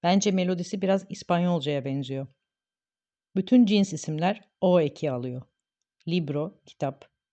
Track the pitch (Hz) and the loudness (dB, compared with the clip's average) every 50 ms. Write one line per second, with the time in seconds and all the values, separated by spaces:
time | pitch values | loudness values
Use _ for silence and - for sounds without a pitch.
0 | - 170 185 196 196 214 185 190 180 180 185 175 175 - - 196 185 185 196 196 | 2 4 2 4 4 2 0 2 0 0 -2 -2 -4 -6 -6 -4 0 0 0 0
1 | 190 - - - - - 180 170 175 180 175 165 135 143 147 143 123 139 135 139 | 0 -6 -14 -14 -4 -2 0 2 2 2 0 0 -2 -2 -4 -4 -4 -4 -6 -6
2 | 139 127 135 135 135 139 _ _ _ _ _ _ _ _ _ _ _ _ _ _ | -6 -6 -8 -8 -8 -10 _ _ _ _ _ _ _ _ _ _ _ _ _ _
3 | _ _ _ _ _ _ _ 190 190 - 254 254 240 196 208 208 196 190 - 156 | _ _ _ _ _ _ _ -4 0 4 6 6 6 6 6 2 2 2 -2 -8
4 | - - 156 151 165 185 208 220 - _ _ _ - 180 180 180 156 143 143 - | -6 -6 -4 -2 -2 -2 -2 -4 -8 _ _ _ 0 4 4 4 4 2 -2 -4
5 | - 151 131 123 123 127 123 127 123 _ _ _ _ _ _ _ _ _ _ _ | -6 -4 -4 -4 -6 -8 -8 -10 -14 _ _ _ _ _ _ _ _ _ _ _
6 | _ 160 170 180 165 143 143 147 151 180 - _ _ - - _ - 139 131 _ | _ -4 -2 -2 -2 -2 -4 -4 -4 -6 -8 _ _ -20 -10 _ -6 -6 -6 _
7 | - _ _ _ _ _ | -20 _ _ _ _ _